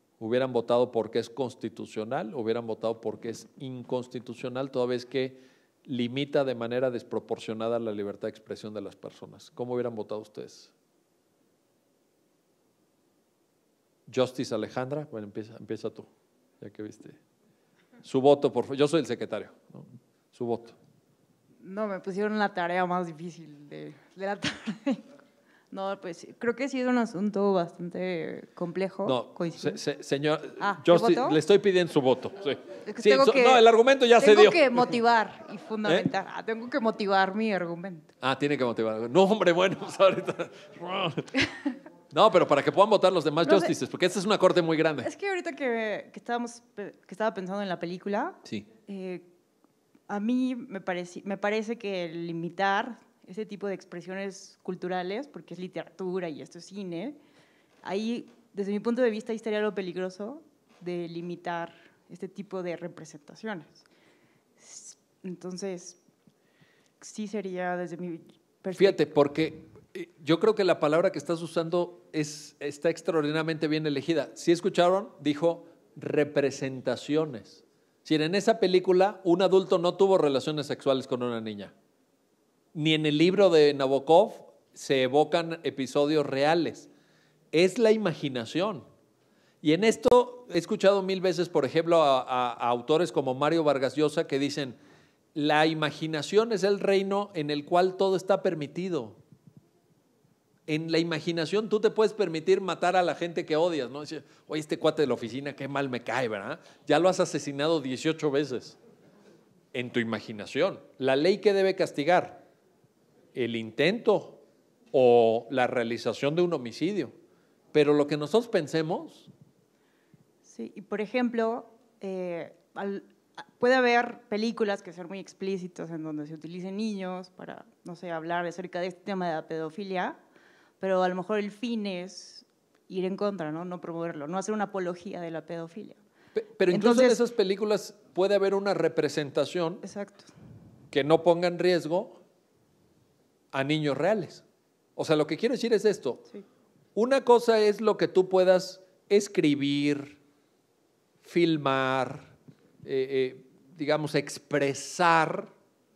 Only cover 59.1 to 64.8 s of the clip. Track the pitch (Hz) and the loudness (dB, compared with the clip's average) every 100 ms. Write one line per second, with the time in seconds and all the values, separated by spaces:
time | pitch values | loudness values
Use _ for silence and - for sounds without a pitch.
59.1 | 214 220 226 226 214 214 208 180 175 185 | 0 -6 -8 -4 -2 -2 -4 -8 -6 -8
60.1 | 185 208 302 - _ _ _ 175 175 170 | -8 -12 -14 -20 _ _ _ -10 -8 -8
61.1 | 170 175 170 175 170 170 - _ _ - | -10 -10 -10 -8 -8 -8 -14 _ _ -20
62.1 | 175 190 196 190 190 175 160 170 - 160 | -16 -14 -14 -12 -8 -8 -8 -10 -14 -18
63.1 | 285 - - 220 180 147 _ _ _ _ | -20 -20 -16 -12 -12 -14 _ _ _ _
64.1 | _ _ _ _ _ - - | _ _ _ _ _ -20 -20